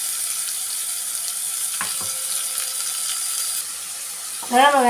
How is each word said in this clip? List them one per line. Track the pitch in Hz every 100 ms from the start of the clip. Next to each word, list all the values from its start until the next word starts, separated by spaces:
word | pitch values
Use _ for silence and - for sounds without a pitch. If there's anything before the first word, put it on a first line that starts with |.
| - - - - - - - - - - - - - - - - - - - - - - - - - - - - - - - - - - - - - - - - - - - - -
அதனால் | 247 285
நம்ம | 285